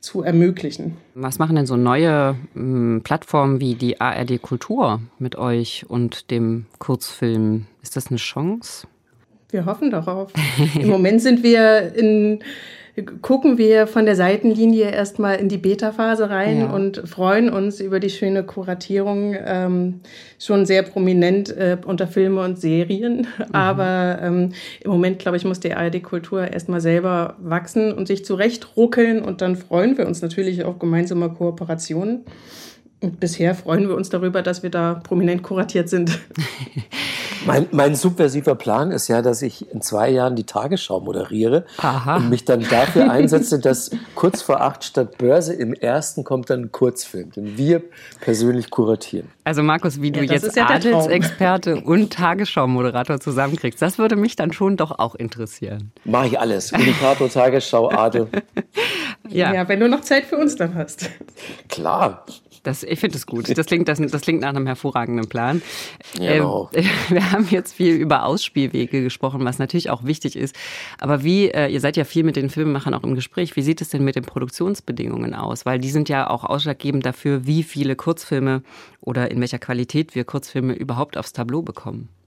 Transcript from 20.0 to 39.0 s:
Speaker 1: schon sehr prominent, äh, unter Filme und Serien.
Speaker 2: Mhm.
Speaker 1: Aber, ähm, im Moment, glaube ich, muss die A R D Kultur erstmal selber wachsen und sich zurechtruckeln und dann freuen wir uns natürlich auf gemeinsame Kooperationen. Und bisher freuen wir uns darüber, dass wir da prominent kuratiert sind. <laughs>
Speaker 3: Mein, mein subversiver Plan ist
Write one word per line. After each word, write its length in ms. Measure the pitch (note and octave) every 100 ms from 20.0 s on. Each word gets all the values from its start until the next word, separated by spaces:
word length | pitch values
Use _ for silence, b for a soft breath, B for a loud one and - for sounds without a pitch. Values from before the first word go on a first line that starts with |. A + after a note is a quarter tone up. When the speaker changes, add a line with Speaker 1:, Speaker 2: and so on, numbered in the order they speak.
| B B B B
Speaker 1:
schon 280 | - G3+ F#3+
sehr 160 | F#3+
prominent, 680 | F#3+ - F#3 F3+ F3 F#3+ G3+ -
äh, 220 | F#3 F3+ F3+
unter 220 | F3 F#3
Filme 340 | F#3+ F#3+ F#3+
und 180 | F#3 F3+
Serien. 600 | E3 E3 E3+ G3 A#3 A#3 A#3 -
Speaker 2:
Mhm. 160 | -
Speaker 1:
Aber, 640 | G3+ F#3+ F#3+ F#3 F#3 F3+ -
ähm, 320 | F3+ F3 F3+ F3+ B B
im 80 | -
Moment, 280 | F#3 F#3 F#3
glaube 160 | F#3 F3
ich, 60 | F#3
muss 140 | F3+
die 120 | F3
A 100 | -
R 60 | E3+
D 100 | F3
Kultur 460 | F3 F3+ E3 F#3+ F3+
erstmal 280 | - E3+ F3
selber 540 | E3 E3+ F#3 F3+ E3+ -
wachsen 540 | F3 E3+ F3 - A3
und 140 | G#3 F#3
sich 160 | G3 -
zurechtruckeln 960 | F#3 G#3+ A#3+ - - A#3 A#3 A#3 A3
und 180 | G3+ F#3
dann 120 | F#3 F3+
freuen 400 | - E3+ G#3 C4+
wir 100 | F#3+
uns 140 | E3+
natürlich 440 | E3+ E3 F#3+ F3+
auf 140 | F3 F3
gemeinsame 500 | E3+ E3 E3+ F3 E3+
Kooperationen. 920 | E3 F3 E3+ E3+ E3 - D#3+ G3+ B3 B3 B B B B B _ _
Und 200 | F#3 -
bisher 340 | F3 - E3+
freuen 340 | F3+ - E3 G3+
wir 60 |
uns 140 | F#3 F#3+
darüber, 320 | F#3 F3+ F#3
dass 220 | F3+ F3+
wir 60 | F3+
da 240 | F3 E3+
prominent 500 | E3+ - F3+ F3 F3+
kuratiert 440 | F3+ F#3+ F#3 F#3 E3+
sind. 300 | F#3 E3+ E3
<laughs> 40 | - - C#3+ - B2+ - G#2+ B B B B B -
Speaker 3:
Mein, 200 | C3+ D3
mein 240 | D3+ C#3+
subversiver 640 | D3 F#3 F3 D3+ C3+ C#3 C3
Plan 340 | - G#2+ D#3
ist 180 | D#3